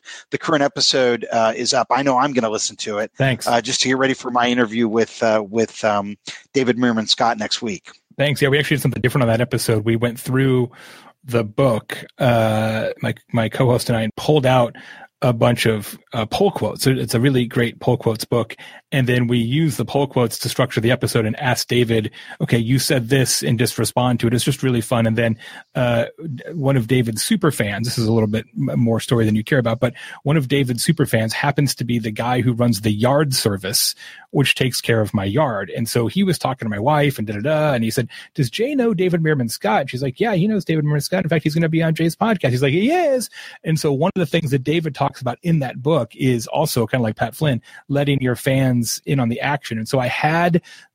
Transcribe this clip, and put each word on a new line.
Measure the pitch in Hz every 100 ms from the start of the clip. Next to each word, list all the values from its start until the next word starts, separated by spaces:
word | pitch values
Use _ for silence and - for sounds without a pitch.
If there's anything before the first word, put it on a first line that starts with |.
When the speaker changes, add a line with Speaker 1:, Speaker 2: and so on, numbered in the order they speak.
| - - -
Speaker 1:
The | -
current | - 151
episode, | 143 135 - 139 123 117 -
uh, | 117 113
is | 113 120
up. | 131 -
I | 123
know | 139 127
I'm | 147
gonna | 127 113
listen | 107 - 104
to | 113 104
it. | 110 -
Speaker 2:
Thanks. | 135 120 123
Speaker 1:
Uh, | 120
just | 113 127
to | 127
get | 131
ready | 135
for | 127 127
my | 123 123
interview | 123 110 113 113
with, | 113 107 -
uh, | 113 110 98
with, | 113 110 -
um, | 110 104 101 101 - - _
David | 135 123 117
Merman | 123 113 107
Scott | - 117 113
next | 101 -
week. | 117 90 - - _ -
Speaker 2:
Thanks. | 143 135
Yeah, | 135
we | 143
actually | 143 139
did |
something | 139 110
different | 123 143
on | 117
that | 113
episode. | 123 117 - 110
We | 110 113
went | 120 113
through | - 131 135 127 120 - - - - _
the | 127 117
book, | 107 - 135 107 - - - -
uh, | 127 117 110 107 110 110 - -
my, | 117 - _
my | 117 110
co-host | - 127 120 -
and | 113
I, |
and | 110 -
pulled | - 151 127
out | 127 117 - - - - -
a | 127
bunch | 113 123 120 113
of, | 107 - - _
uh, | 117
pull | 107 - 196
quotes. | - 107 -
So | 135
it's | 127 120
a | 117
really | 139 131
great | 117 127 117 -
pull | - 120
quotes | 117 110
book. | - 120 110 - - - -
And | 139 123
then | 123 120
we | 123
use | 117 147 160 -
the |
pull | 123 139 139
quotes | 131 117 -
to | 120
structure | - 123 -
the | 117
episode | 123 113 120 107
and | -
ask | 131 120 -
David, | 120 113 113 107 - - -
"Okay, | - 117
you | 117 131
said | - 139 113
this," | 135 123 -
and | 139 117
just | 117 -
respond | 110 127 123 120
to | 117
it. |
It's | 120
just | 151 135
really | 131 120
fun. | - 120 113
And | 110
then, | 117 110 - - - 139
uh, | 120 117 - - 160 123 -
one | 170 135 139
of | 113
David's | 127 117 107
super | - 220 156
fans, | - 104 104 120
this | -
is | 110
a |
little | 113 107
bit | 110 - -
m-, | 135 139
more | 117 110
story | - 117 110
than | 107
you |
care | - 139
about, | 117 113
but | 120 - - -
one | 139 160
of | 127
David's | 143 127 117
super | - 156 135
fans | 113 110
happens | - 143 147 143 -
to |
be | 120 120
the | 110
guy | 107 117 123
who | 120
runs | 113 120 104
the | 107
yard | 104 123 143 151
service, | 131 110 98 95 - - - - - -
which | 147 131 -
takes | 131 -
care | - 113
of | 104
my | 104
yard. | 98 135 147 101 98
And | 131 113
so | 120 113
he | 185
was | 190 156
talking | 131 127 113
to |
my | 101
wife | 127 151 143 -
and | 107
da-da-da, | 104 139 156 151
and | 123
he | 113
said, | 127 120 - -
"Does | - 127
Jay | - 254
know | 285 233
David | 175 185 170
Meerman | 160 147 117
Scott?" | - 202 202 139
She's | 127
like, | 139 -
"Yeah, | 226
he | 185 208
knows | 208
David | - 156
Meerman | 147 147
Scott. | - 185
In | 160
fact, | 165
he's | 156
gonna | 160 165
be | 160
on | 165
Jay's | 160 165 -
podcast." | 220 214 131
He's | 123
like, | 139
"He | 165 240
is." | 359 311 262 - - - -
And | - 160
so | 156
one | 135 147 185
of |
the | 160
things | 170 143
that | 139
David | 139 165 160 -
talks | 139 -
about | 123 123
in | 170 165
that | 127 135
book | 135 156 113 -
is | 135 120 -
also | 135 156 123 110
kinda | 127
like | 110
Pat | - 113 -
Flynn, | 156 117 - - -
letting | 139 143 135
your | 127
fans | 117 135 135 131 123 113 -
in | - 139
on | 117
the | 120
action. | 131 147 - 113
And | 110
so | 135
I | 123
had | - 151 165 175 170 - - -